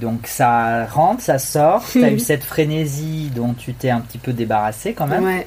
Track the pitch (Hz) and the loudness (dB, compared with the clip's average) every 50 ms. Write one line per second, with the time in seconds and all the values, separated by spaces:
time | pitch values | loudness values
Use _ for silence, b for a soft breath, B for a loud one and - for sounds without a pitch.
0 | 117 113 113 117 117 - - - 135 120 117 117 113 113 117 117 113 113 - 147 | -4 -4 -4 -4 -6 -6 -2 2 2 4 4 4 2 2 0 0 -2 -2 0 2
1 | 160 185 226 247 - - 147 135 - - - 147 147 160 185 226 - - - 254 | 2 2 2 0 0 0 0 0 0 -2 2 4 4 4 4 2 0 2 2 4
2 | 240 226 214 214 240 - 151 135 - - - - 156 151 151 160 160 147 135 143 | 4 4 4 2 0 0 -2 -2 -2 -4 0 0 0 2 2 -2 -2 -2 -4 -6
3 | 156 156 156 156 151 147 127 117 117 120 120 - - 131 123 - - 131 120 117 | -6 -6 -6 -4 -4 -4 -4 -2 -2 -2 -2 -4 -8 -10 -8 -4 0 0 0 0
4 | 117 - - 117 - 131 123 117 117 107 110 107 107 110 107 - - 190 226 - | -2 -6 -12 -10 -6 -4 -4 -2 -2 0 0 0 0 0 -4 -4 -6 -6 -4 -2
5 | 165 143 - - 185 190 185 180 165 | -2 0 0 0 0 0 0 -2 -6